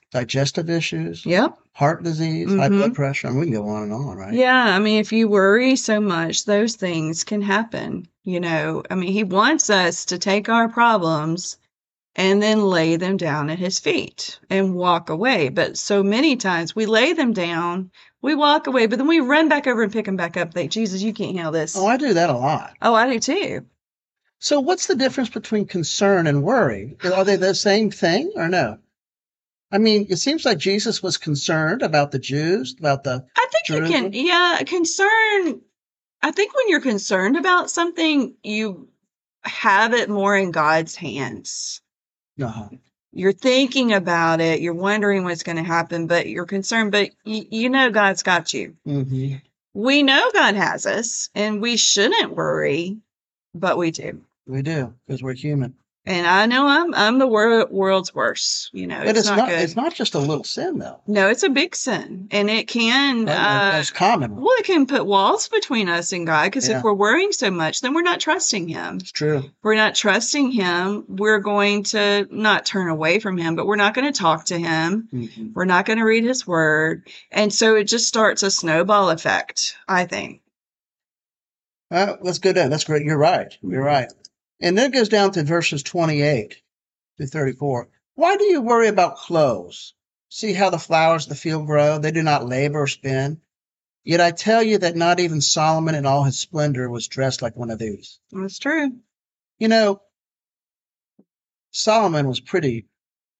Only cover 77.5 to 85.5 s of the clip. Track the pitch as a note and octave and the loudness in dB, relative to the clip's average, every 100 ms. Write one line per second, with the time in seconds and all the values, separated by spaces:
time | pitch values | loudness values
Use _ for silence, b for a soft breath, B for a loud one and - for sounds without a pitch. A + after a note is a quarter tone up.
77.5 | - A3+ A3 G#3 A#3 - A#3 G#3+ - G3 | 2 4 4 2 0 0 2 2 2 0
78.5 | G3 E3 D#3+ F#3+ G#3 F#3 D#3+ - F#2+ - | -2 0 0 2 2 2 0 -2 -2 -4
79.5 | - - - - F#3 F3 G2+ C2+ - _ | -6 -8 -8 -4 -2 -2 -6 -8 -14 _
80.5 | _ _ _ _ _ _ _ _ _ _ | _ _ _ _ _ _ _ _ _ _
81.5 | _ _ _ - E3+ G3+ - F#3+ E3+ F#3+ | _ _ _ -4 0 0 -2 -4 0 2
82.5 | F3+ C#3+ D3+ - D3+ C#3+ D#3 D#3 D#3+ G2 | 2 2 0 0 -2 0 2 4 2 -2
83.5 | - C#3 C3 C#3 C#3+ A#2+ - - _ _ | -10 -8 -2 0 0 -2 -10 -20 _ _
84.5 | _ F3 F#3 C4+ B3+ G#3+ G#3 G3 F#3+ D3 | _ 0 2 2 2 2 4 2 2 0